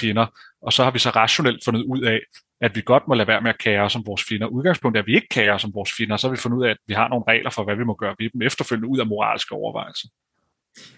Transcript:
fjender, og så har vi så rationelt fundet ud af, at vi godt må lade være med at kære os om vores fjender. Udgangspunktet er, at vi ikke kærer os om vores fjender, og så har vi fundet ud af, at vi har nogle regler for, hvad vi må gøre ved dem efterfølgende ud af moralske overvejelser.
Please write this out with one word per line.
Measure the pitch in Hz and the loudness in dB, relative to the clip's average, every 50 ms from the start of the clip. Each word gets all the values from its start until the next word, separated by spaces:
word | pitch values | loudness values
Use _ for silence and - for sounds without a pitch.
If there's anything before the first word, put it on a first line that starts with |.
fjender, | - 110 104 113 117 113 - - - - _ _ - | -2 0 2 2 0 0 -2 -8 -20 -20 _ _ -4
og | 120 - | 0 2
så | - 127 | 4 4
har | 131 | 2
vi | 123 117 | 2 2
så | - 123 | 0 2
rationelt | - 113 113 117 - - 147 127 117 - - | 4 4 4 4 4 2 2 2 0 0 0
fundet | - 113 110 - | 0 0 0 0
ud | 131 127 131 123 | -2 -2 0 0
af, | 117 110 110 - - _ - - _ _ _ | 0 0 0 -2 -8 _ -20 -20 _ _ _
at | 117 110 101 | -2 -2 -2
vi | 113 - | -2 0
godt | - 123 143 - - | 4 4 4 4 4
må | 135 | 2
lade | 117 104 98 | 2 4 4
være | 110 104 113 | 2 2 2
med | 117 | 0
at | 107 - | -2 0
kære | - 113 104 101 104 | 0 0 2 2 2
os | 101 - | 0 0
om | 120 104 | -4 -6
vores | 107 98 95 - - | -6 -6 -6 -6 -4
fjender. | 110 104 110 | -4 -4 -4
Udgangspunktet | 113 117 123 139 185 175 - - 120 113 107 | -4 -4 0 0 0 0 2 0 0 2 0
er, | 98 | 2
at | |
vi | 107 123 | 2 2
ikke | 151 - - | 2 2 2
kærer | - 127 107 104 104 | 0 2 4 4 2
os | 98 - | 2 -2
om | 104 98 | -4 -6
vores | 104 95 - - | -6 -6 -6 -4
fjender, | - 113 107 107 | -4 -2 -2 -2
og | 101 | -2
så | - 131 | -2 -2
har | 131 | -2
vi | 120 | -2
fundet | - 120 120 127 | -2 -2 0 2
ud | 123 | 2
af, | 117 | 0
at | 107 - _ | 0 -2 _
vi | - 101 | -4 0
har | 107 117 120 | 0 0 0
nogle | 127 120 110 - | 0 0 0 2
regler | 113 113 - 127 | 2 2 0 -2
for, | - - 101 | -4 -4 -4
hvad | 101 104 | -2 -2
vi | 104 120 | -2 -2
må | 117 101 | -2 -2
gøre | - 107 98 98 - | -2 -4 -6 -4 -4
ved | 110 113 - | -6 -6 -4
dem | 123 117 | -2 0
efterfølgende | 135 - - 143 - 123 110 110 123 | 0 0 -2 -2 -2 -2 -2 -2 -2
ud | 135 127 | -2 -2
af | 117 | -2
moralske | 110 104 104 107 107 110 - - - - | -2 -2 0 0 0 -2 -2 -6 -6 -8
overvejelser. | 104 107 110 - 113 - - - - - - _ _ _ _ _ _ _ _ _ _ _ _ _ - - - - | -6 -6 -6 -6 -8 -10 -10 -10 -12 -14 -14 _ _ _ _ _ _ _ _ _ _ _ _ _ -20 -20 -20 -12